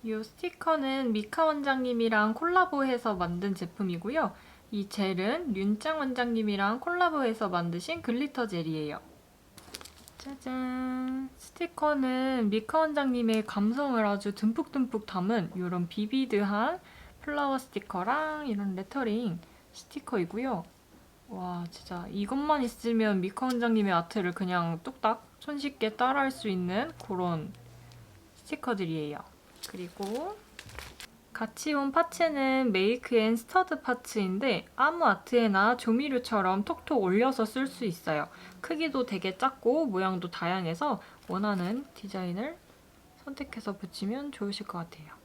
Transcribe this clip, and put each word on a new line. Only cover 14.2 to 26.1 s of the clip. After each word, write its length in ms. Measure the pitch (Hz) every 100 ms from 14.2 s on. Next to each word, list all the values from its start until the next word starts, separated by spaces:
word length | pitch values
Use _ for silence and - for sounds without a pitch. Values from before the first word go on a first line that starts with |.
| 202
듬뿍듬뿍 720 | 202 214 226 - 277 254 220 214
담은 460 | 190 185 226 170
이런 320 | 185 180 180 175
비비드한 960 | - 214 262 254 208 202 208 254 370 - - - -
플라워 380 | - 294 277 269
스티커랑 920 | 262 - - 185 190 285 311 302 285
이런 260 | 208 202
레터링 640 | 185 190 277 240 214 240 170 - - -
스티커이고요. 920 | - - 294 - 214 170 208 262 196 - - - - - - -
와, 320 | 190 180 175 170
진짜 360 | - - 180 175
이것만 520 | 202 202 262 294 294
있으면 600 | 240 - 226 226 214 196
미카 240 | 185 - 254
원장님의 440 | 247 233 220 196
아트를 420 | 175 170 220 180
그냥 480 | 175 180 180 170 165
뚝딱 440 | - - 220 233 - -
손쉽게 580 | - 294 285 277 220 214
따라할 340 | 247